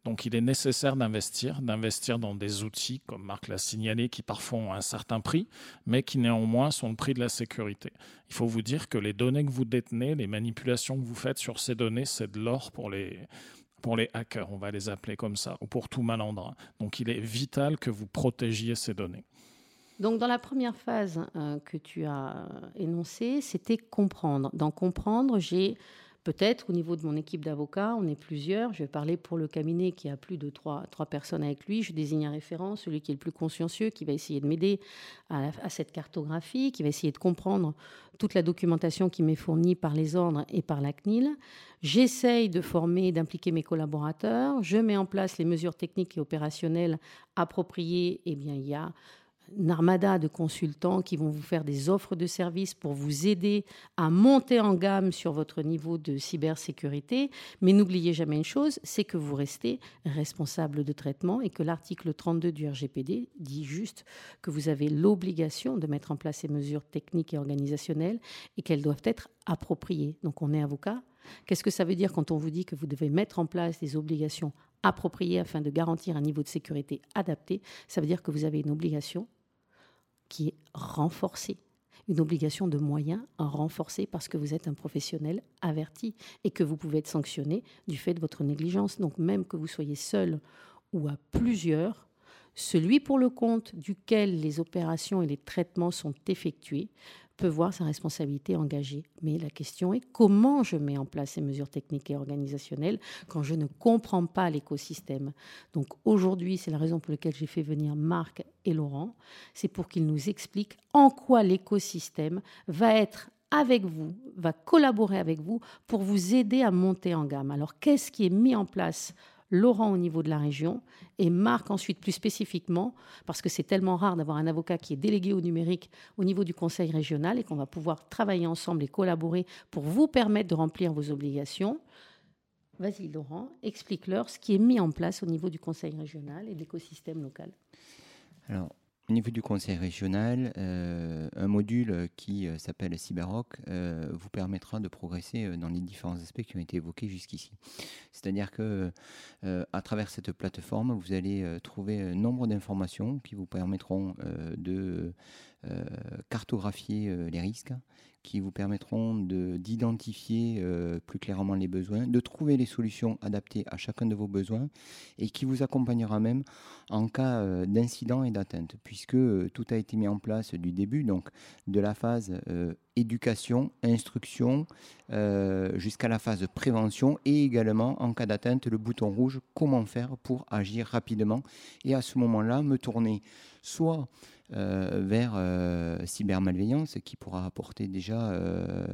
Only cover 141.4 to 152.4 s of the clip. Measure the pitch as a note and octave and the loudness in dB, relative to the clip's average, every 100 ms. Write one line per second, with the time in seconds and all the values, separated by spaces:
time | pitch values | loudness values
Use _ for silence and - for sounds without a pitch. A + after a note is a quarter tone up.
141.4 | G2 G#2 G#2 A#2 A#2 F2 F2 - - G2+ | 2 2 2 0 0 0 -4 -8 -8 -4
142.4 | F#2 D#2+ - - F#2+ F2 - F2+ F2 G#2+ | -4 -6 -8 -6 -6 -6 -6 -6 -4 -6
143.4 | A#2+ - - F2+ F2 E2 D#2 E2+ G2 - | -8 -12 -8 -6 -4 -6 -6 -8 -8 -6
144.4 | F#2 F#2+ - A2 G2 - F2 F2+ - A#2+ | -4 -6 -6 -6 -6 -8 -8 -8 -6 -6
145.4 | G#2 F2 E2+ F2 F2+ G2 F2 F2 E2 - | -4 -4 -4 -4 -6 -8 -8 -8 -10 -10
146.4 | A2+ F#2+ E2 F2 E2 - G#2+ F#2 - - | -8 -8 -6 -6 -6 -8 -8 -8 -12 -16
147.4 | - - - - - - - - F#2+ G2 | -16 -20 -20 -18 -16 -18 -20 -10 -4 -2
148.4 | G2+ - A2 G2+ F2+ - - - - - | -4 -4 -2 -2 -4 -6 -16 -20 -20 -10
149.4 | F#2+ F2+ - F#2+ - G#2+ G#2 - - - | -4 -4 -4 -6 -4 -4 -4 -8 -10 -6
150.4 | F#2+ - - G#2+ A#2+ A2+ F2 F#2+ F#2 G2 | -8 -8 -6 -2 -2 -2 -2 -2 -2 -2
151.4 | F2+ E2 - - G2 G#2+ F#2+ F2+ A2+ B2 | -4 -8 -10 -8 -4 -4 -2 0 0 0